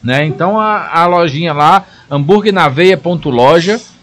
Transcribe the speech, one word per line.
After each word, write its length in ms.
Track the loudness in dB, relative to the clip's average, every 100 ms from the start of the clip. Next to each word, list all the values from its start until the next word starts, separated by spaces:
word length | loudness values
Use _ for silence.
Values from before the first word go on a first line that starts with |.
né? 220 | -2 -2 -2
Então 340 | -4 -2 -2
a, 300 | -2 -4 -2
a 120 | 0 0
lojinha 440 | 2 0 -2 -6
lá, 340 | 0 2 2 0 -20 _
hambúrguer 440 | -6 2 2 2
na 160 | 0 0
veia 260 | 2 2 2
ponto 320 | -2 -4 -2
loja 520 | 2 4 4 0 -4 -8 _